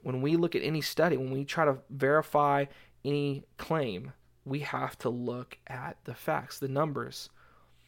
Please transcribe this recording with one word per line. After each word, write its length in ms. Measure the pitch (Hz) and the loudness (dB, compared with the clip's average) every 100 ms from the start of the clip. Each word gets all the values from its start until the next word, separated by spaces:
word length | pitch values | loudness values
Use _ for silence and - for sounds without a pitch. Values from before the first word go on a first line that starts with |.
when 180 | - 127 | -4 0
we 160 | 143 165 | 4 4
look 200 | 170 104 | 4 2
at 60 | |
any 180 | 131 156 | 0 -2
study, 360 | - - 170 131 | 0 2 4 2
when 140 | 131 | 0
we 140 | 135 | -4
try 200 | 139 165 | -2 2
to 140 | 151 135 - | 2 2 -6
verify 760 | 139 135 151 - 147 143 143 143 - - _ | 0 4 4 4 4 4 4 0 -6 -20 _
any 400 | 135 143 143 139 - - | -2 0 0 -4 -10 -14
claim, 560 | - 160 127 92 135 - _ _ | -2 0 0 -4 -10 -16 _ _
we 140 | 135 143 | -6 -4
have 400 | 143 131 131 - | -4 -4 -4 -4
to 100 | 127 | -4
look 500 | 120 123 123 123 - - | -2 -4 -6 -10 -18 -12
at 280 | 131 156 - | -10 -10 -12
the 100 | - | -14
facts, 440 | 120 - 151 - - | -6 -2 -2 -4 -6
the 80 | 135 | -2
numbers. 640 | 139 156 135 127 - - - - - _ _ | 0 0 -2 -6 -10 -14 -18 -20 -20 _ _